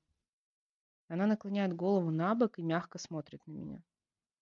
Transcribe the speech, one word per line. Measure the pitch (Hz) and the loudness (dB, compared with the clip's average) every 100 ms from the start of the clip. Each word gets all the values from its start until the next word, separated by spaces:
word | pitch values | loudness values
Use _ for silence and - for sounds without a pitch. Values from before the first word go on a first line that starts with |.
| _ _ _ _ _ _ _ _ _ _ - | _ _ _ _ _ _ _ _ _ _ -8
Она | 170 208 | 0 2
наклоняет | 214 202 202 190 | 2 0 0 0
голову | 170 180 196 165 | 0 2 2 4
набок | 160 175 233 226 - | 2 2 4 2 0
и | |
мягко | 165 165 175 - | 0 0 -2 -12
смотрит | - 160 143 147 - | -10 -10 -10 -14 -14
на | |
меня. | 151 147 139 - _ _ _ _ _ | -12 -12 -12 -18 _ _ _ _ _